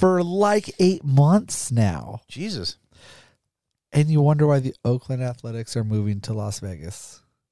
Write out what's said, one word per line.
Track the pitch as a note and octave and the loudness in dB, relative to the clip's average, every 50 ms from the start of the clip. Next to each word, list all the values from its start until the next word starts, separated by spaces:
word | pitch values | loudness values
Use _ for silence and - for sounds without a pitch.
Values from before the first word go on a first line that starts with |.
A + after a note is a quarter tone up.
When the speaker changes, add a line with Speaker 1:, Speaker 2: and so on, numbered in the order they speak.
Speaker 1:
for, | F#3 F#3 F#3 F3+ F3 | 2 4 4 2 0
like, | F3 F3 G3 G3+ G#3 G#3 G#3+ G3+ - - - | 0 0 0 2 2 2 0 -2 -4 0 2
eight | F#3 F3+ F#3+ - - | 2 2 2 2 -2
months | D3 C3+ C#3 C#3+ D3 F3+ G#3+ - - - - - - | 2 4 6 6 6 6 4 2 0 -6 -8 -6 -2
now. | B2 A#2 A2 G2 E2+ C#2+ A#1 A#1+ - A#2+ - _ | 0 2 2 2 0 -2 -8 -12 -14 -16 -16 _
Speaker 2:
Jesus. | - B2 E3+ A3+ G3 B2 F2 - - - _ _ _ _ - - - - _ _ _ _ _ _ _ _ _ _ _ _ _ _ - | -12 -10 -8 -8 -8 -6 -8 -8 -10 -10 _ _ _ _ -20 -20 -20 -20 _ _ _ _ _ _ _ _ _ _ _ _ _ _ 0
Speaker 1:
And | D3 D3+ D3+ | 2 2 4
you | D#3+ D3 C#3+ | 4 4 4
wonder | D3 D3+ D3 D3+ | 4 4 4 2
why | D3 D3 C#3 | 2 2 2
the | B2+ C3 - - - | 0 -2 -6 -4 -2
Oakland | A#2+ B2 B2 - - C3+ B2+ B2+ | -2 -2 -2 -2 -6 -6 -6 -6
Athletics | B2+ A#2+ - - A#2+ A2+ A2+ A2+ - - | -6 -8 -10 -12 -10 -10 -10 -10 -6 -6
are | A#2+ A2 | -4 -4
moving | G#2+ A2 G#2+ G#2 G#2 G#2 G2+ G2+ | -2 -2 -2 0 -2 -4 -4 -6
to | - A2 | -6 -6
Las | G#2+ G#2 G#2 G2+ - | -6 -6 -6 -6 -8
Vegas. | - G2 F#2 D#2 D2 E2 G2+ - - - - - _ _ _ _ _ _ | -10 -10 -10 -10 -12 -14 -14 -14 -18 -20 -20 -20 _ _ _ _ _ _